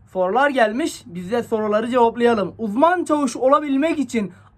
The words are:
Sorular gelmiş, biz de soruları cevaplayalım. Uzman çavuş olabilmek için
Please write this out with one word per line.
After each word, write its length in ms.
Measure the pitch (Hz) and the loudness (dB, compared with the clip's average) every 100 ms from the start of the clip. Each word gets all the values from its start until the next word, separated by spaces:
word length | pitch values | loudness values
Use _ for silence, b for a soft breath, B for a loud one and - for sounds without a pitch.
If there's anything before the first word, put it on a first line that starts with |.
| _ | _
Sorular 380 | 185 185 233 285 | -4 0 2 2
gelmiş, 520 | 254 220 233 320 - - | 2 0 0 -6 -6 -14
biz 260 | 175 180 | -12 -4
de 100 | 240 | -4
soruları 480 | 226 220 214 208 233 | -2 -4 0 -2 0
cevaplayalım. 640 | 247 233 233 233 220 175 - | 2 2 4 2 2 -2 -6
Uzman 460 | 220 214 330 359 | -6 2 2 2
çavuş 320 | 320 302 269 - | 0 0 -2 0
olabilmek 640 | 254 302 294 269 320 320 | 2 2 2 0 0 -2
için 340 | 247 233 185 B B | -2 -4 -6 B B